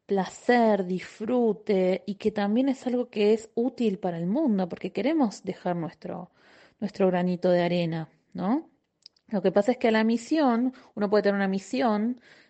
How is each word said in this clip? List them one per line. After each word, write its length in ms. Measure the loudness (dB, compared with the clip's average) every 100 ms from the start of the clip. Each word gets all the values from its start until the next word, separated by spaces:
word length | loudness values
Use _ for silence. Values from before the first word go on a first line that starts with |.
| -4
placer, 800 | -2 -2 -4 2 4 4 2 0
disfrute, 1160 | -6 -8 -10 -2 0 0 0 -2 0 2 0 -4
y 100 | -4
que 160 | -4
también 360 | -2 0 0 0
es 160 | -2 -4
algo 240 | -4 -4
que 240 | 0 2
es 160 | 2 -2 -4
útil 420 | -4 0 -2 0
para 200 | -4 -4
el 100 | -2
mundo, 400 | 0 0 0 -2
porque 240 | -6 -8
queremos 520 | -4 -2 0 0 -2
dejar 320 | -10 -6 -4 -4
nuestro, 540 | -6 -10 -12 -12 -14 _ _ _ _ _
nuestro 280 | -8 0 2
granito 420 | 2 0 0 2
de 140 | 2
arena, 460 | 2 0 -2 -4 -8 _ _
¿no? 360 | -8 -2 -2 -4 _ _ _ -20 _ _
Lo 120 | -2
que 100 | 2
pasa 200 | 2 2
es 60 | 2
que 100 | 2
a 40 |
la 120 | 2
misión, 720 | 2 0 0 0 2 2 -2 -4 -12 -6
uno 140 | 0
puede 140 | 2
tener 120 | 2 0
una 120 | 0
misión, 720 | -2 -4 -2 0 0 -2 -6 -12 -20